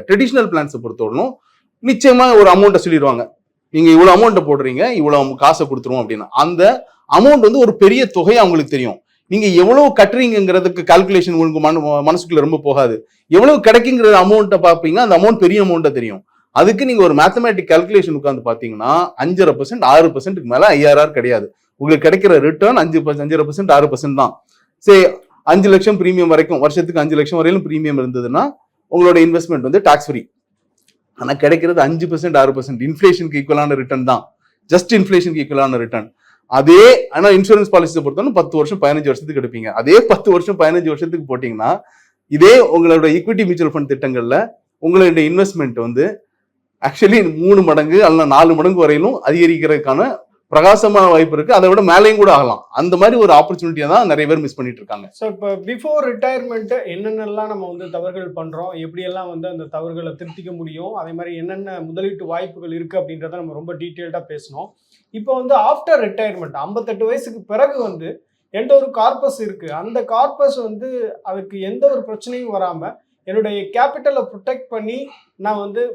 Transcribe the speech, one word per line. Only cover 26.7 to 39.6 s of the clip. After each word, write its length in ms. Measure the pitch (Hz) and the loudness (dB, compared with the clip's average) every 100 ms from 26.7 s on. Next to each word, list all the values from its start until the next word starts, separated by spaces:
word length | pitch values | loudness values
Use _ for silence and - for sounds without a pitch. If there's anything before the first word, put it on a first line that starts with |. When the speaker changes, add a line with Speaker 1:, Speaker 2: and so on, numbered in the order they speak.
| 175 165 165 | -2 -4 -2
Speaker 1:
அஞ்சு 140 | 151 151 | 0 0
லட்சம் 220 | 147 170 | 0 0
வரையிலும் 280 | 165 190 151 | 0 -2 -4
பிரீமியம் 340 | 156 151 139 | -6 -4 -4
இருந்ததுன்னா, 480 | 127 127 120 147 285 - _ _ - | -4 -6 -4 -2 -4 -6 _ _ -10
உங்களோட 260 | 175 180 170 | 0 4 4
இன்வெஸ்ட்மெண்ட் 440 | 165 165 165 151 | 4 2 -4 -6
வந்து 200 | 131 190 | -2 0
டாக்ஸ் 300 | 180 147 - | 2 0 -2
ஃப்ரீ. 120 | 123 - _ _ _ _ _ _ _ _ | -10 -12 _ _ _ _ _ _ _ _
ஆனா 200 | - 123 | -12 -8
கிடைக்கிறது 480 | 143 147 165 170 170 | -2 0 2 0 0
அஞ்சு 260 | 139 165 170 | 0 -2 -6
பர்சன்ட், 300 | 160 175 147 | -6 -2 2
ஆறு 140 | 135 | 2
பர்சன்ட். 280 | 135 127 120 | 0 -6 -8
இன்ஃப்ளேஷனுக்கு 640 | 139 151 190 180 160 147 | -8 0 0 0 -4 -6
ஈக்குவலான 340 | 139 147 147 139 | -4 -2 -2 -4
ரிட்டர்ன் 280 | 127 135 | -4 -6
தான். 320 | 127 117 - _ _ _ - | -2 -4 -6 _ _ _ -2
just 200 | 180 180 | -2 0
இன்ஃப்ளேஷனுக்கு 480 | 220 190 180 175 156 | 0 2 0 0 -6
ஈக்குவலான 340 | 143 139 135 123 | -6 -2 -2 -2
ரிட்டர்ன். 360 | 113 117 107 _ _ _ - | -6 -8 -12 _ _ _ -4
அதே, 640 | 135 147 180 233 - - | 0 6 8 8 4 0
ஆனா 200 | 151 202 | -2 2
இன்சூரன்ஸ் 420 | 190 190 208 202 | 2 4 2 2
பாலிசியை 300 | 185 160 160 | 0 0 -4
பொறுத்தவரை 280 | 143 143 262 | -6 -4 -4
பத்து 240 | 185 160 156 | -2 -2 -2
வருஷம், 240 | 147 202 | -4 -2
பதினஞ்சு 240 | 143 151 143 | -2 -2 -4
வருஷத்துக்கு 360 | - 151 143 | -6 -6 -8
எடுப்பீங்க. 240 | 123 120 | -8 -10